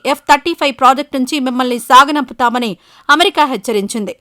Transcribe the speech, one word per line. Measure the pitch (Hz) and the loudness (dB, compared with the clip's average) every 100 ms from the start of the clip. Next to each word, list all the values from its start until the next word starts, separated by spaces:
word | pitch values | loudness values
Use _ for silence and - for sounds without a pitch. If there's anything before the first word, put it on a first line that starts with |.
| - | -2
ఎఫ్ | 285 - | -4 2
థర్టీ | 285 339 | 2 2
ఫైవ్ | 330 285 240 | -4 -4 2
ప్రాజెక్టు | 262 269 285 277 | 2 2 -2 -4
నుంచి | 254 302 | -4 -4
మిమ్మల్ని | 262 247 254 240 | -4 -2 -2 -4
సాగనంపుతామని | - 254 277 302 269 220 240 247 233 175 _ _ - | 4 4 6 0 -4 -2 -2 -2 -4 -8 _ _ -2
అమెరికా | 294 381 - | 0 2 2
హెచ్చరించింది. | 294 247 220 214 202 233 196 - | 0 -2 -4 -4 -4 -6 -8 -10